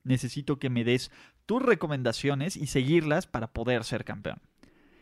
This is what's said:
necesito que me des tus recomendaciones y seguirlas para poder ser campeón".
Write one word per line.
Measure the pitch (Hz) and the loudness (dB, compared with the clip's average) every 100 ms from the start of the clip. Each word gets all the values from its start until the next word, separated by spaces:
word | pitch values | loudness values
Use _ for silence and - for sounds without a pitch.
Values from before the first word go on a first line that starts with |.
necesito | 127 127 123 147 143 139 | 0 0 0 -6 -4 -2
que | 131 | 0
me | 123 | 2
des | 117 123 - - - _ | 4 2 0 -16 -20 _
tus | - 240 | -2 0
recomendaciones | 247 180 165 135 120 113 139 135 165 - | 4 2 2 0 -2 0 0 0 -4 -6
y | 143 | -2
seguirlas | 139 131 170 156 156 - | 0 4 4 4 0 0
para | 120 113 | -6 -6
poder | 117 117 120 | -4 -2 -2
ser | 107 110 - | -2 -6 -6
campeón". | 104 78 - _ _ _ _ _ _ | -8 -8 -10 _ _ _ _ _ _